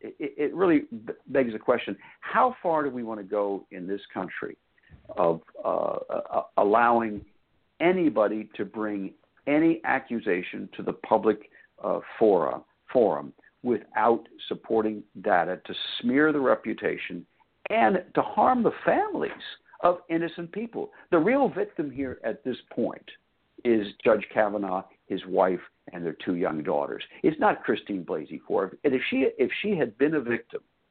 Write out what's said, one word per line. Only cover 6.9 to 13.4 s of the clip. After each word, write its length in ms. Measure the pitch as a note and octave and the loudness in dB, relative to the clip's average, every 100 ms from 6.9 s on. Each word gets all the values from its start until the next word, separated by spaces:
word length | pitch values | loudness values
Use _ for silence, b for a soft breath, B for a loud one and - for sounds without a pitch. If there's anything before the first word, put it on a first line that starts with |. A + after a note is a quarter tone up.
| A#2 A2+ G#2 - _ _ _ _ - | 4 2 -4 -12 _ _ _ _ 0
anybody 680 | E3 F#3 D#3+ A2 G#2 G#2+ G#2 - | 2 4 2 4 2 0 -6 -8
to 100 | G2 | -8
bring 480 | A2+ G#2+ G2+ F#2+ - _ _ - | -6 -4 -4 -8 -12 _ _ 0
any 340 | D3 E3 E3 | 2 4 2
accusation 840 | - C3 - A#2 G#2+ F2+ F2+ G2+ G2 - | 0 -2 -2 -4 0 -2 -2 -10 -12 -8
to 80 | |
the 100 | G2 | -8
public, 560 | F#2 - A2 G#2+ G#2 - b b _ | -8 2 4 4 0 -4 b b _
uh, 160 | G2+ F2 - - | -4 -4 -4 2
fora-, 440 | A2 F#2 C#2+ B1 - _ - | 4 6 2 -2 -10 _ -2
forum 400 | C3 G#2+ D2+ C#2+ - | 4 4 2 -6 -16